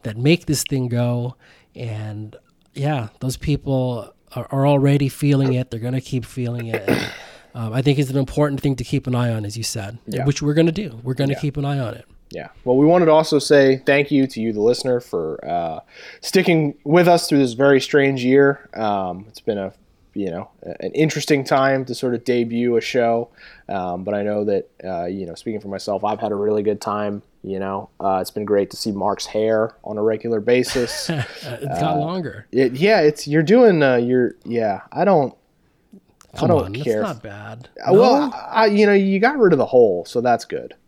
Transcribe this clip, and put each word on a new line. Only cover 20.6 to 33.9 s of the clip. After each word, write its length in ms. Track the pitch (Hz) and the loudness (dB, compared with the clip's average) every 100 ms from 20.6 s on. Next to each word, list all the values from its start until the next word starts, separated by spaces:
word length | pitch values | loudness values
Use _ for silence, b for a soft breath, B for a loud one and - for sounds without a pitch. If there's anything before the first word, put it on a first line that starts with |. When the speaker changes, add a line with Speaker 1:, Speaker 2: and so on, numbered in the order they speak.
Speaker 2:
a-, 220 | 98 - | -18 -10
an 80 | - | -6
interesting 520 | - 156 151 - 143 | 0 0 0 0 0
time 400 | 131 143 135 135 | 2 2 2 0
to 100 | 131 | -4
sort 200 | 120 127 | -4 -4
of 100 | 117 | -4
debut 520 | 127 120 117 117 120 117 | -2 0 0 0 0 0
a 40 | |
show. 480 | - 127 117 117 117 B B B - | 0 0 2 0 -4 B B B -10
Um, 340 | 95 90 90 | -6 -6 -6
but 100 | 95 | -6
I 80 | 104 | -4
know 220 | 104 104 | -2 -2
that, 240 | 104 98 - _ | -2 -2 -4 _
uh, 220 | 92 92 | -10 -8
you 220 | 87 98 87 | -6 -8 -10
know, 80 | |
speaking 260 | 80 - 107 | -10 -10 -10
for 80 | 101 | -10
myself, 340 | 95 - 98 | -10 -6 -4
I've 160 | 104 110 | -4 -4
had 120 | 107 | -4
a 40 | 101 | -2
really 260 | 104 107 | -2 0
good 180 | 104 104 | -2 -4
time. 420 | - 104 104 101 _ _ | -6 -4 -6 -8 _ _
You 140 | 98 95 | -10 -8
know, 300 | 98 98 - _ | -6 -8 -10 _
uh, 180 | 98 95 | -2 -2
it's 100 | 92 | -4
been 160 | - 104 | -8 0
great 240 | 101 98 | 0 0
to 60 | - | -6
see 140 | 110 | -6
Mark's 360 | 98 98 98 - | -2 -2 -4 -4
hair 480 | 107 110 110 110 - | -2 0 0 -2 -6
on 140 | - 107 | -10 -2
a 40 | |
regular 380 | 110 107 117 113 | -2 -2 -4 -4
basis. 680 | 101 123 123 131 117 - - | 2 2 2 -4 -4 -6 -6
Speaker 1:
<laughs> 40 | 156 117 - | -6 -6 -10
It's 360 | 147 120 139 151 | -12 -10 -6 -2
got 160 | 156 151 | -2 -2
Speaker 2:
Uh, 40 | |
Speaker 1:
longer. 460 | 156 185 147 104 - | -2 -4 -8 -12 -4
Speaker 2:
it, 220 | 120 131 | 0 0
yeah, 260 | 127 190 214 | 2 2 4
it's, 280 | 151 147 143 | 4 0 0
you're 140 | 151 | 0
doing, 400 | 151 233 233 170 | 4 6 6 6
uh, 140 | 139 | 4